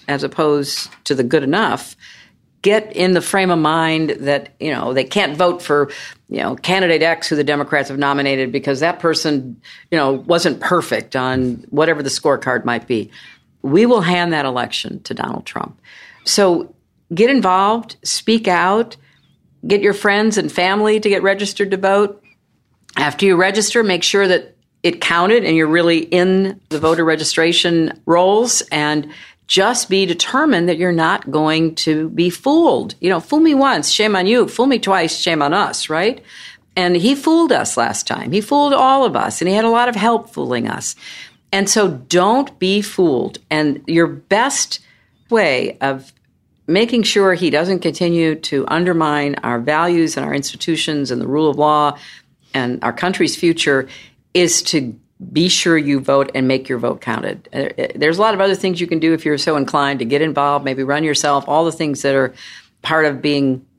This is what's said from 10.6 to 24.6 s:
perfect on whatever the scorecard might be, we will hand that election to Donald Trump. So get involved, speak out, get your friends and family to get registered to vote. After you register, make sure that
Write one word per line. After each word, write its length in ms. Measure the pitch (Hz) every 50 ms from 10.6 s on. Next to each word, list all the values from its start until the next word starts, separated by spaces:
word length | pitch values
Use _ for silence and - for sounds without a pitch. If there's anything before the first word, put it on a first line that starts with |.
perfect 540 | - - 180 175 - - 123 110 113 - -
on 500 | 135 127 127 127 131 127 127 120 113 - -
whatever 320 | - 143 156 160 165 147 143
the 80 | 139
scorecard 540 | - - - 160 139 123 - 131 123 127 -
might 220 | 123 120 113 -
be, 240 | - 127 110 - - - - - - - _ _ _ _ _ -
we 220 | 135 139 180 226
will 160 | 240 247 220
hand 320 | 175 165 180 180 175 175 165
that 140 | 151 139
election 560 | 135 123 123 117 113 - - - - - - -
to 120 | - -
Donald 300 | - - - - - -
Trump. 360 | - - - - - - _ _ - - - - - - _ _
So 500 | - - - 202 185 175 165 - - - _ _ _ _ _ _ _ 175
get 160 | 165 220 247
involved, 680 | 277 262 196 190 185 190 196 202 220 233 226 - - - -
speak 440 | - - - - - 226 226 220 202
out, 480 | 180 170 170 185 196 220 226 226 - - _ _ _ _ _ _ _ _ _ _ _ _ -
get 140 | - 196 202
your 140 | 202 202 190
friends 440 | 202 - 208 202 208 214 220 214 214
and 140 | 165 151 -
family 480 | - 180 185 196 208 214 208 214 220
to 80 | 214 214
get 140 | 202 185 -
registered 480 | 196 196 196 208 196 - - 202 190 196
to 40 |
vote. 460 | 185 190 190 196 202 208 202 202 - _ _ _ _ _ _ _ _ _ _ _ _ _ - -
After 300 | - 143 147 143 - 196
you 100 | 196 185
register, 460 | 170 185 190 202 214 202 - - 240 226
make 200 | 208 180 170 -
sure 260 | - - 196 196 185
that 260 | 185 - - - - _